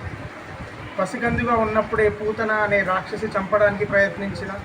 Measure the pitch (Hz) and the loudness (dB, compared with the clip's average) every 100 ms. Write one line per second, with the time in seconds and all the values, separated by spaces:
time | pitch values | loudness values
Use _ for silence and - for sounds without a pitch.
0 | - - - - - - - - - - | -8 -10 -14 -14 -14 -14 -14 -14 -10 -4
1 | 185 247 233 233 233 233 220 220 214 220 | -4 0 0 0 2 2 4 2 2 4
2 | 214 - 214 214 220 214 208 202 185 185 | 2 2 -2 -2 0 2 2 2 2 0
3 | - 208 214 196 190 208 208 196 202 196 | -2 -6 -2 -2 2 4 4 2 2 2
4 | 196 196 196 185 196 196 | 2 0 -6 -6 -8 -8